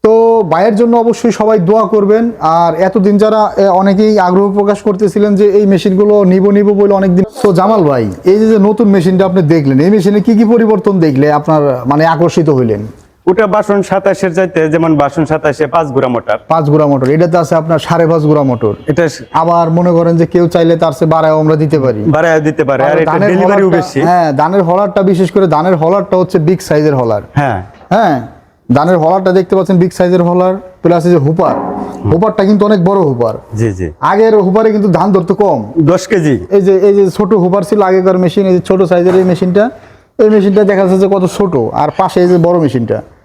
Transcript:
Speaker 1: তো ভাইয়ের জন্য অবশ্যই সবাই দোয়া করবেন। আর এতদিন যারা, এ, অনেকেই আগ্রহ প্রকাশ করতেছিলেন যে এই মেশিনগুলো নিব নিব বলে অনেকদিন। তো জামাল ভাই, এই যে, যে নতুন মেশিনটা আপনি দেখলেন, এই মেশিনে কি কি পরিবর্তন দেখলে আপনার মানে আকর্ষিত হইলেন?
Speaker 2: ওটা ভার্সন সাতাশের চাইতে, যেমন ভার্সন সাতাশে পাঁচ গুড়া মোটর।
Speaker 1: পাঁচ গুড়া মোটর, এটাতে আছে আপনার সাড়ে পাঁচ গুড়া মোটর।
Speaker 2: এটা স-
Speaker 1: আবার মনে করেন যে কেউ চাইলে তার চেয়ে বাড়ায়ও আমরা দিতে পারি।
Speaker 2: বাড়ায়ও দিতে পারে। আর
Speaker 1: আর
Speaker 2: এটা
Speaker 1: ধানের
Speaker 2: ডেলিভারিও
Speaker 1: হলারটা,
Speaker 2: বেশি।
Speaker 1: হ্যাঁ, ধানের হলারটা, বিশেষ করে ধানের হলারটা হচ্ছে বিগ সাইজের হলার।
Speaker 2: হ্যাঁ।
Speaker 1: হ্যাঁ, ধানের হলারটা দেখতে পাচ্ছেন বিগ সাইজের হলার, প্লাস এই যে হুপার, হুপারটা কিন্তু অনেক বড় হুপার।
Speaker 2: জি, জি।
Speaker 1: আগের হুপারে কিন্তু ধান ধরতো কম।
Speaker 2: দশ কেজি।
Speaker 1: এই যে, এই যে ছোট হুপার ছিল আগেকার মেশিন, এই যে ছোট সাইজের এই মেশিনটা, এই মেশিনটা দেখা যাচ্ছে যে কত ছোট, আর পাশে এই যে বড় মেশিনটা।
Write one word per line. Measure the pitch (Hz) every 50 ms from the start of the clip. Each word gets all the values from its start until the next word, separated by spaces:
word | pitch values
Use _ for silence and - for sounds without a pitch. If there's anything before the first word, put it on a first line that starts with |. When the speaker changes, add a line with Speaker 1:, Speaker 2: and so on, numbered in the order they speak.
Speaker 1:
তো | - 214 220 226 226 226 226 226 208 156
ভাইয়ের | 160 170 190 226 214
জন্য | 196 240 233 233
অবশ্যই | 233 226 233 220 - - 233
সবাই | 196 - 214 214 220 220
দোয়া | 170 170 214 226 214
করবেন। | 180 220 214 202 196 214 226 233 233 220 -
আর | 156 156 165 170 170 170 160
এতদিন | 160 185 190 190 226 185 208 202 196
যারা, | 214 214 220 220 214 - -
এ, | - 196
অনেকেই | 196 175 185 190 202 196 190 214 214 214 202
আগ্রহ | 180 180 180 190 202 202
প্রকাশ | 190 208 202 202 202 202
করতেছিলেন | - 214 196 185 214 190 - 214 202 208 202
যে | 185 208 202
এই | 190 208 214
মেশিনগুলো | 190 190 170 - 208 185 185 208 208 208 208 202
নিব | 180 185 190 185 202
নিব | 202 208 208 202
বলে | 208 196 202 202 196
অনেকদিন। | 190 190 190 175 180 - - - -
তো | - 208
জামাল | 185 180 180 208 226 208 170
ভাই, | 147 139 123 113 101 90 - -
এই | 180 190 214
যে, | 220 220
যে | 226 208
নতুন | 196 208 214 - 233 202
মেশিনটা | 196 196 156 190 185 180 190
আপনি | 190 180 190
দেখলেন, | 165 143 170 165 143 135 135 131
এই | 151 185
মেশিনে | 208 214 165 202 202 208
কি | - 240 226
কি | 208 233
পরিবর্তন | 208 240 233 226 214 220 190 - 208 196 185
দেখলে | 160 156 135 131 143 151
আপনার | 147 147 147 170 156 151 147 143 127 127 120
মানে | 127 143 147 156
আকর্ষিত | 165 165 147 175 165 - 185 160 151
হইলেন? | 143 127 123 113 107 101 107 107 - - _ _ _ _ _
Speaker 2:
ওটা | 175 185 208 220
ভার্সন | 202 185 214 202 - 202 202
সাতাশের | 190 - 190 196 190 196 185 - - 185 160
চাইতে, | 185 190 180 - 165 156 156
যেমন | 151 170 165 165 156 147
ভার্সন | 143 139 - 170 156
সাতাশে | 139 156 151 - 151 131 - 151
পাঁচ | 139 - 170 165
গুড়া | 143 123 135 131 127
মোটর। | 123 113 - - 107 - - -
Speaker 1:
পাঁচ | 156 165 156 143
গুড়া | 147 160 151
মোটর, | 143 143 131 131 127
এটাতে | 147 160 175 165 165 175
আছে | 165 - 170
আপনার | 165 156 160 165 147
সাড়ে | - - 175 170 170
পাঁচ | 160 165 160
গুড়া | 151 147 151 147
মোটর। | 143 135 123 117 117 107 101 - -
Speaker 2:
এটা | - 147 165 170 151
স- | - - 120 -
Speaker 1:
আবার | - 151 165 170 170 170 170 165
মনে | 160 175 175 180
করেন | 170 165 170 170 170
যে | 165 165
কেউ | 160 - 175 175 165
চাইলে | 170 175 170 165 170
তার | 165 170 160
চেয়ে | 143 - 170 156
বাড়ায়ও | 160 160 160 156 156 156
আমরা | 156 156 160
দিতে | 156 160 147 156 151
পারি। | 127 131 113 107 104
Speaker 2:
বাড়ায়ও | 160 147 156 170 170 160 156
দিতে | 147 156 151 - 151
পারে। | 131 139 127 135
আর | 147
Speaker 1:
আর | 151 160
Speaker 2:
এটা | 160 156
Speaker 1:
ধানের | 156 180 196 208
Speaker 2:
ডেলিভারিও | 180 190 185 185 202 196 196 185
Speaker 1:
হলারটা, | 175 175 -
Speaker 2:
বেশি। | - - 139
Speaker 1:
হ্যাঁ, | 156 170 180 180 170 156
ধানের | 139 135 151 160 185 202
হলারটা, | 180 165 180 190 208 190 196 208
বিশেষ | 190 190 190 165 190 165
করে | - 202 190
ধানের | 170 160 190 - 185 185
হলারটা | 151 160 165 190 202 196 196 185
হচ্ছে | 185 180 180 - 180
বিগ | 151 165 190 170
সাইজের | - - 160 151 151 156 143
হলার। | 131 123 113 107 104 - - -
Speaker 2:
হ্যাঁ। | 139 147 135 110 92 90 - - - - _
Speaker 1:
হ্যাঁ, | 175 214 226 180 143 123 113 - - - _ _ _ _ _ -
ধানের | 123 139 151 175 185
হলারটা | 170 156 160 185 190 185 190
দেখতে | 180 190 180 - 196
পাচ্ছেন | 190 180 - 190 175
বিগ | 185 180
সাইজের | - - 185 175 180 180
হলার, | 175 175 175 180 180 185 185 196 - - - _
প্লাস | - 170 175 175 160
এই | 175
যে | 175 165
হুপার, | 135 147 160 175 175 139 107 92 - - - - - - - - - 101
হুপারটা | 151 165 214 214 214 - 196
কিন্তু | 190 214 190 208
অনেক | 208 214 196 170
বড় | 190 202 196
হুপার। | 175 143 131 117 120 110 113 - - - 110
Speaker 2:
জি, | 107 117 110
জি। | 95 90 92 78 78 _
Speaker 1:
আগের | 135 151 190 202 226 226 214 214
হুপারে | 190 185 185 214 220 220
কিন্তু | 208 214 202 208
ধান | 165 165 180 214
ধরতো | 180 - - 170 190
কম। | - 202 190 156 120 104 107 123 165
Speaker 2:
দশ | 156 143 180 185 -
কেজি। | - 220 190 151 151 131 110 85 -
Speaker 1:
এই | 190 202
যে, | 185 190 190 190
এই | 190 202 196
যে | 202 196 185
ছোট | - - 214 185 220
হুপার | 202 175 180 180 202
ছিল | 190 - 220 208
আগেকার | 196 185 185 190 185 190 185 185
মেশিন, | 185 170 - 208 196
এই | 190 180
যে | 180
ছোট | 175 - 190 190
সাইজের | 190 165 180 175 175 185 180
এই | 190 190
মেশিনটা, | 185 175 170 190 185 175 202 214 254 - - - - - - _ _ _ -
এই | 226 214
মেশিনটা | 214 214 190 202 190 214 208
দেখা | 190 202 190
যাচ্ছে | 196 180 190 190
যে | 196 190
কত | 196 196 185 170 -
ছোট, | - 202 185 175 131 113 110
আর | - 117 147 - -
পাশে | - 190 175 - 185
এই | 180 180
যে | 180 180
বড় | 165 175 180 175
মেশিনটা। | 160 135 113 127 117 107 107 107 - - - _